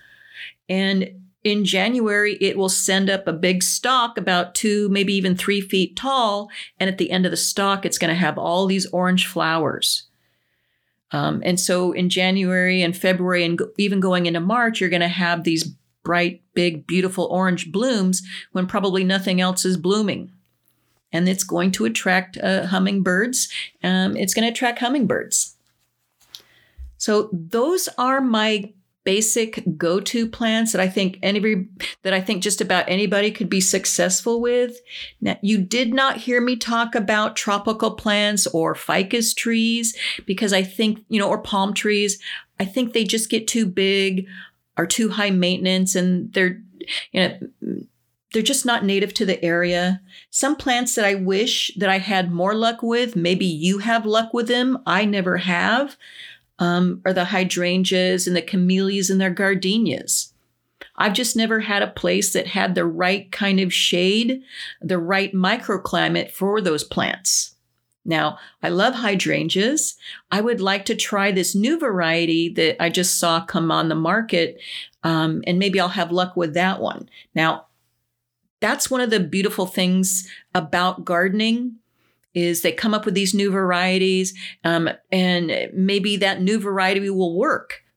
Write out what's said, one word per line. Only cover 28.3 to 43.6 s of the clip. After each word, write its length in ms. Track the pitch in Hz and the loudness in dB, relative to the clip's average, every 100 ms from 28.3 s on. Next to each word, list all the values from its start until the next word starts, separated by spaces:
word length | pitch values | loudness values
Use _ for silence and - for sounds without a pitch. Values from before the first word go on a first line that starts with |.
| 220 214 214 208 - _ _ - | 2 2 0 -4 -16 _ _ 0
basic 580 | 214 220 240 220 - 180 156 | 2 2 0 -2 -2 -4 -2
go-to 500 | 170 185 196 240 226 | 0 0 -2 -2 -2
plants 460 | - 226 220 226 | -2 -2 0 0
that 80 | 180 | 0
I 80 | 185 | 0
think 300 | 202 190 185 | 0 -2 -2
any, 460 | 196 202 214 208 190 - - - | -2 0 0 0 -4 -10 -12 -8
that 100 | 190 | -2
I 60 | 190 | -2
think 240 | 190 196 | -2 -2
just 160 | 202 190 | -2 -2
about 300 | 190 185 - | 2 2 2
anybody 420 | 185 208 202 208 | 0 2 2 0
could 180 | 214 180 | -2 0
be 120 | 196 | 2
successful 800 | 185 190 - - 180 185 233 233 | 2 0 0 0 2 2 0 0
with. 400 | 240 247 247 240 - - - - | 0 0 0 -4 -16 -16 -16 -6
Now, 160 | 208 185 | -6 -2
you 160 | 196 214 | 0 2
did 360 | 185 233 247 | 2 0 0
not 240 | 262 269 220 | 2 0 0
hear 240 | 247 247 | 0 0
me 160 | 240 240 | 2 -2
talk 380 | - 233 233 233 | -2 -2 0 -2
about 420 | 196 214 220 220 | 0 0 0 -2
tropical 540 | - 202 - 220 220 | -2 -2 -2 -2 -2
plants 540 | 220 220 208 208 208 - | -2 -2 0 2 0 0
or 280 | 165 160 156 | 0 0 -2
ficus 580 | - 165 190 240 226 | 0 0 0 0 -2
trees 640 | - 233 226 226 233 226 - - - - | -2 0 2 2 0 -2 -4 -8 -8 -6
because 260 | 185 208 | -2 0
I 120 | 196 | 0
think, 400 | 185 - 220 214 - | 0 0 0 0 -2
you 120 | 220 | -2
know, 100 | 196 | 0
or 120 | 208 | -2
palm 320 | - 196 202 | -2 -2 0
trees, 460 | - 208 208 208 202 - - - - | 0 0 2 0 -2 -8 -14 -14 -8
I 60 | 190 | -4
think 260 | 254 233 | -2 0
they 120 | 233 | 0
just 260 | 196 220 - | 0 -2 0
get 180 | 226 220 | -2 0
too 180 | 233 | 0